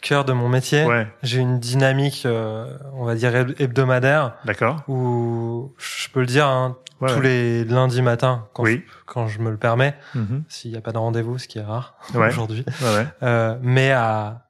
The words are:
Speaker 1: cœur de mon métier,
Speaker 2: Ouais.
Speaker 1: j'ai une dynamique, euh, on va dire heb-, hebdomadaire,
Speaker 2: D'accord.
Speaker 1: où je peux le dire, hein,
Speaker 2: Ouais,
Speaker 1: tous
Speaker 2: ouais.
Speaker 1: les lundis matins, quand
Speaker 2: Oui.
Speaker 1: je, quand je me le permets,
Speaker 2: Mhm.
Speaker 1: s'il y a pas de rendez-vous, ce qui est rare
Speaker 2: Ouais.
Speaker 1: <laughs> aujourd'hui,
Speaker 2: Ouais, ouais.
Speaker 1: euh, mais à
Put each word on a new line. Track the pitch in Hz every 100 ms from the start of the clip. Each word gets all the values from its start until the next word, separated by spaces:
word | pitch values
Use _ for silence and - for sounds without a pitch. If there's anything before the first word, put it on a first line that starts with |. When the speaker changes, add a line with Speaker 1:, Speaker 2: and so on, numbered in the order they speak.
Speaker 1:
cœur | - 143
de | 135
mon | 127 120
métier, | 127 123 147 156
Speaker 2:
Ouais. | 120 107 -
Speaker 1:
j'ai | 131 123
une | 127 127
dynamique, | 117 127 135 135 139 123 127
euh, | 113 110 110 120 135 139
on | 135 120
va | 117
dire | 123 120
heb-, | 127 147
hebdomadaire, | 139 120 131 127 131 147 135 - 139
Speaker 2:
D'accord. | - 113 156 139
Speaker 1:
où | 131 123 120 117 117 117 117 135 _
je | - - -
peux | 135
le | 127
dire, | 127 147
hein, | 131 127 123 - _
Speaker 2:
Ouais, | 131
Speaker 1:
tous | 127
Speaker 2:
ouais. | 131
Speaker 1:
les | 127 120 117 113
lundis | 127 131 123
matins, | 123 117 131 123 110
quand | -
Speaker 2:
Oui. | 117 120 -
Speaker 1:
je, | - -
quand | - 113
je | 107
me | 113
le | 107
permets, | 120 117 139 143 - 127
Speaker 2:
Mhm. | 107 131 156
Speaker 1:
s'il | - 120
y | 113
a |
pas | 110
de | 113
rendez-vous, | 113 117 113 127
ce | 123
qui | 113
est |
rare | 104 110 123 _ - 120
Speaker 2:
Ouais. | 110
Speaker 1:
<laughs> |
aujourd'hui, | 123 113 110 127 123
Speaker 2:
Ouais, | 123 104
ouais. | 135 -
Speaker 1:
euh, | 127 117 113 117
mais | 123 127 135
à | 131 113 107 104 113 _